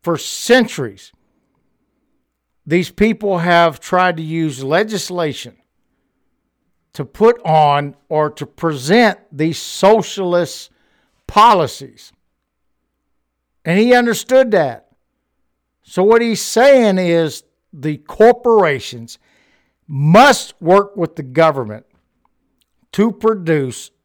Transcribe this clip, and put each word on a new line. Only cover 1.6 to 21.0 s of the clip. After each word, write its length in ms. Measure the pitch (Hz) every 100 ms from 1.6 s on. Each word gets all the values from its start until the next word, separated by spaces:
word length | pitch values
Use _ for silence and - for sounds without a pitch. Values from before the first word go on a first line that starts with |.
| _ _ _ _ _ _ _ _ _ _ -
these 240 | 170 170
people 480 | - 214 214 208 180
have 400 | 170 170 170 135
tried 380 | - 180 180 165
to 60 |
use 420 | 160 165 156 127
legislation 920 | 135 165 214 208 - 180 160 131 120 _ _ _ _ _ _ _ _ _ _ _ _ _ _
to 120 | -
put 360 | 139 - 226 240
on 500 | 160 156 147 143 143 - _
or 200 | 151 151
to 160 | 151
present 760 | 139 _ 165 147 135 220 220 - _
these 280 | 143 160 156
socialist 1120 | - - 190 220 - - 185 175 170 - - _ _ _ _ _ -
policies. 840 | 208 226 196 139 - 135 _ - _ _ _ _ _ _ _ _ _ _ _ _ _ _ _
And 140 | - 185
he 160 | 240
understood 560 | 247 240 220 - 262 254
that. 380 | 202 143 113 _ _ _ _ _ _ _ _ _ _
So 180 | _ -
what 180 | 196 233
he's 220 | 233 214
saying 560 | - 220 277 269 220 185
is 460 | 180 170 160 - _ _ _
the 260 | 151 147 151
corporations 1200 | - - 226 233 240 220 170 135 - 120 117 - _ _ _ _ _ _ -
must 720 | 139 151 196 277 - - _
work 360 | 165 196 202
with 180 | -